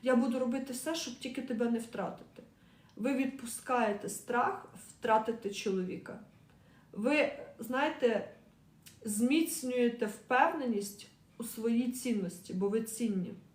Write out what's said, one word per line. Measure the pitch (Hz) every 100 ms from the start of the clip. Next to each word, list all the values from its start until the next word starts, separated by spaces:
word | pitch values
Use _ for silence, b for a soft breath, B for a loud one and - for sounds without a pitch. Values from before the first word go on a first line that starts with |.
«Я | 240 247
буду | 226 254
робити | 240 269 269
все, | 247 311
щоб | 330 277
тільки | 240 262 262
тебе | 254 226 233
не | 233
втратити». | - - 180 - - - - b b b b -
Ви | 233
відпускаєте | 262 262 - 233 - - 247 220 208 196
страх | - - 240 - - - - -
втратити | - 226 220 220 220 202
чоловіка. | 202 214 190 185 175 - - - b b b b b b
Ви, | - 233 294 - - - -
знаєте, | 226 254 302 302 247 214 - - - _ - - - -
зміцнюєте | 220 208 247 311 320 - 254 247 240 233 214
впевненість | - - 254 320 330 254 208 202 - - - _ -
у |
своїй | 233 - 226 233 247
цінності, | 247 247 214 180 - -
бо | 185 196
ви | 220
цінні. | 226 - 226 190 170 - -